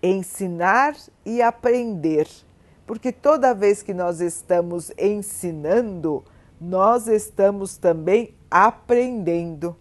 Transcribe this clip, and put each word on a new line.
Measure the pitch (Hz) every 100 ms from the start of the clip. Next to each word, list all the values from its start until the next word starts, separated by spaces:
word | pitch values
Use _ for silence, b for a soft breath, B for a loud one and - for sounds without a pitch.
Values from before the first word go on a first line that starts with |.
Ensinar | 180 190 185 - 190 170 180 220 285 294 - _
e | - 233
aprender, | 233 233 247 247 233 196 156 156 156 - _ b b b -
porque | 220 254
toda | 240 285 302 254
vez | 226 202 202
que | -
nós | 180 175 165
estamos | 175 165 - 175 175 175 160 -
ensinando, | 196 208 202 - 180 160 151 208 233 185 156 143 - b b b
nós | 170 185 196 240 226
estamos | 214 208 - 196 202 196 -
também | 185 160 156 208 233 _ -
aprendendo. | 175 208 - - 240 254 240 175 170 170 156 170 165